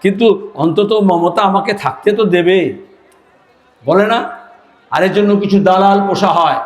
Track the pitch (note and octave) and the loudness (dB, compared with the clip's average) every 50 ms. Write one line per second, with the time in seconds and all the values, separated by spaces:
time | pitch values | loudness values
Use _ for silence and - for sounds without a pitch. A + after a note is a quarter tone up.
0 | - G3+ F#3 G3+ A#3 A3 F3+ - - - - C#3 D3+ E3 D3+ G#3 G3+ G3+ A3 G#3+ | -2 -2 0 2 2 2 2 0 -4 -10 -6 -2 -2 0 0 0 0 0 0 0
1 | G3+ F#3+ F3 E3+ E3+ F3+ F3 A3 G#3 F#3+ G3 G3 - A3 G3+ - - C3 - - | 2 2 2 2 0 0 0 0 0 0 0 -2 -2 -4 -6 -4 -4 -6 -6 -4
2 | - G#3 G#3 A3+ G#3+ F3+ F3 F3 E3+ F3+ F#3+ F#3 D#3+ B2 G2+ - - - _ _ | -2 -2 0 0 0 0 0 2 2 2 2 2 0 -2 -6 -10 -16 -20 _ _
3 | _ _ _ _ _ _ _ _ _ _ _ _ _ _ _ _ A2+ C3+ E3 G3 | _ _ _ _ _ _ _ _ _ _ _ _ _ _ _ _ -2 0 0 2
4 | G#3 A3 A#3 A#3+ - - - - - - - - _ _ _ _ _ - B2+ D#3 | 2 0 -2 -4 -4 -8 -12 -16 -20 -20 -20 -20 _ _ _ _ _ -6 -2 -2
5 | F#3 F#3+ E3 G#3 G#3 G3+ G3+ G3 G3+ G3 G3 F#3+ - F#3 F#3 F#3+ G3 G3 G3 G3+ | 0 0 0 0 0 2 0 0 0 0 0 2 2 2 2 2 4 2 2 2
6 | G3 G3 F#3 - F#3+ F3+ E3 E3+ E3 D3+ C3 - - | 0 -2 -2 -2 0 0 0 0 0 0 -2 -4 -6